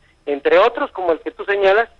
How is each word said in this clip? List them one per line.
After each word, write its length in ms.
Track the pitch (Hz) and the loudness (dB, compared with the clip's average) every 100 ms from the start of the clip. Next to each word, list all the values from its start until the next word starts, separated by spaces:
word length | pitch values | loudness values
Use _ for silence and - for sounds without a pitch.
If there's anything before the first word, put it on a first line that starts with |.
| _ _ - | _ _ -8
entre 320 | 143 156 - | -4 2 4
otros, 320 | 233 233 185 | 4 0 -8
como 220 | 185 180 | -6 -4
el 80 | 156 | -4
que 100 | 160 | -6
tú 140 | - | -10
señalas, 440 | 202 202 196 208 226 | -6 0 2 2 0